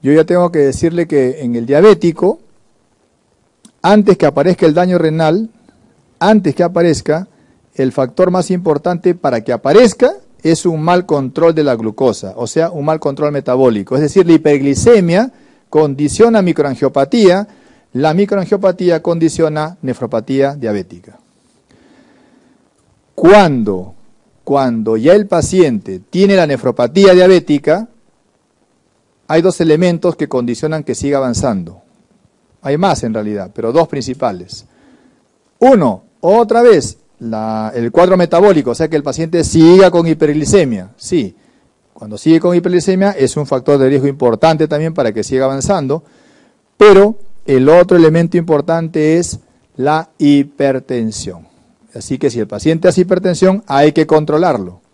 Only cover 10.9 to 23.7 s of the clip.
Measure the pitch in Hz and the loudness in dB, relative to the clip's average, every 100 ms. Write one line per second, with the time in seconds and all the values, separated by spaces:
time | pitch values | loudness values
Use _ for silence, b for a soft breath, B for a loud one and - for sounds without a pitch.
10.9 | 180 180 147 131 - 165 160 147 120 110 | 0 0 -4 -4 0 0 0 -2 -2 -4
11.9 | 104 135 104 95 95 120 - 165 160 147 | -2 -2 -2 -10 -10 -6 -4 -4 -4 -4
12.9 | 160 156 139 147 147 135 127 131 107 95 | -4 -4 -4 -4 -4 -4 0 2 0 -4
13.9 | 131 147 196 170 165 156 147 139 139 - | -2 0 2 4 4 4 0 0 0 4
14.9 | 233 175 175 254 b b b b 151 156 | 4 4 0 -2 b b b b 0 0
15.9 | 139 147 - 226 226 180 156 143 127 139 | -2 -4 2 2 4 0 -2 -4 -2 -2
16.9 | 139 139 240 202 185 214 b b b b | -2 -2 2 4 2 -2 b b b b
17.9 | 123 156 160 202 202 180 202 190 180 180 | -2 -2 0 0 -2 -2 -2 0 0 -2
18.9 | 160 165 170 165 151 160 151 151 175 131 | 0 -2 -2 -2 0 -2 -2 -8 -8 -10
19.9 | 123 120 117 107 135 135 143 113 104 90 | -8 -6 -6 -4 -2 -2 -2 -6 -6 -8
20.9 | 87 - _ _ _ _ _ _ b b | -18 -20 _ _ _ _ _ _ b b
21.9 | b b b b b b b b _ _ | b b b b b b b b _ _
22.9 | _ _ - 165 208 185 131 104 | _ _ 0 6 6 4 0 -2